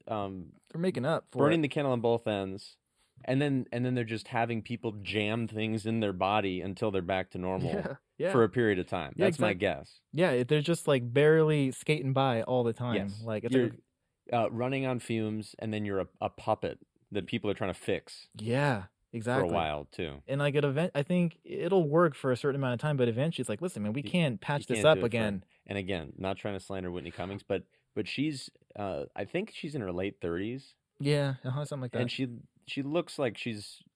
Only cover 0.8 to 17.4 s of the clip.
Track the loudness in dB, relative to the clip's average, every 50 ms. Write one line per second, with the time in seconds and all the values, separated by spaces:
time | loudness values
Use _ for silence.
0.8 | -2 -2 0 0 0 0 0 -2 -2 _ 0 2 4 4 4 4 2 2 0 0
1.8 | 0 2 2 2 4 2 2 2 2 0 0 0 -2 -4 -6 -8 -12 -16 -20 _
2.8 | _ _ _ _ _ _ _ -10 -4 0 0 2 2 2 2 0 0 -2 -2 -2
3.8 | 0 0 0 0 0 -2 -4 -6 -4 -2 0 0 0 0 0 -2 -4 -6 -6 -4
4.8 | -4 -6 -6 -6 -6 -2 0 0 2 2 0 0 -2 -2 -2 -2 -2 0 -2 -2
5.8 | -2 0 0 0 0 0 0 2 2 2 4 4 2 2 0 -2 -2 -4 -4 -2
6.8 | -2 0 0 0 0 0 0 0 -2 -4 -6 -4 -2 -2 -2 0 0 -2 -2 -2
7.8 | -4 -4 -8 -12 _ _ _ -4 -2 2 4 6 6 6 4 4 4 4 4 2
8.8 | 0 -2 -4 -4 -4 -4 -2 2 2 2 4 2 2 0 2 2 0 0 0 -2
9.8 | -6 -12 -20 _ _ _ 0 2 2 4 4 2 2 2 2 2 2 2 0 2
10.8 | 2 2 2 2 2 2 4 6 6 8 8 8 6 4 4 4 2 0 -2 -2
11.8 | 0 0 0 0 0 0 2 2 2 2 2 0 0 2 2 2 2 2 0 -2
12.8 | -2 -2 -2 -2 -2 -4 -6 -8 -6 -6 -4 -4 -2 2 2 4 2 2 -2 -6
13.8 | _ _ _ _ _ _ _ _ _ -2 0 0 2 0 0 -2 -2 -2 -2 0
14.8 | 0 0 -2 -2 -2 -2 -2 0 0 0 -2 -4 -6 -8 -10 -8 -6 -4 -2 -2
15.8 | -2 0 0 0 0 -2 _ -4 -4 -4 -4 -2 0 0 0 0 0 -4 -6 -8
16.8 | -14 _ _ _ _ -6 -4 -4 -2 -2 -2 -2